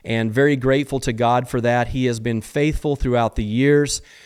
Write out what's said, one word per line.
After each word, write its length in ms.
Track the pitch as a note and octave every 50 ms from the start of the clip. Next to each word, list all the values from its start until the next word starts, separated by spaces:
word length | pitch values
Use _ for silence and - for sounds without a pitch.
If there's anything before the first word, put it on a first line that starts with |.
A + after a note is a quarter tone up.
| -
and 280 | - A2+ A2+ A2+ A2+
very 220 | G#2+ C3 C#3 D3 C#3+
grateful 460 | C3 A#2+ C3 C3+ C#3+ C#3+ - C#3 C3
to 120 | - C3
God 360 | A#2 A2 A#2+ A#2 B2 B2+ B2 -
for 120 | - B2
that. 280 | A2+ A#2+ A#2+ A#2+ A#2+ -
He 180 | - C3 B2+
has 140 | B2 A#2 A2
been 200 | A2 A#2+ A2+ A2
faithful 540 | - - - D3 D3 D#3 D3 - - D3+ C#3+
throughout 400 | C3+ - B2+ B2 A#2+ A#2 A2 -
the 80 | -
years, 580 | A2 G#2 G#2+ A#2+ C3+ C#3+ D3 D3 D3 C#3+ - - - - - - -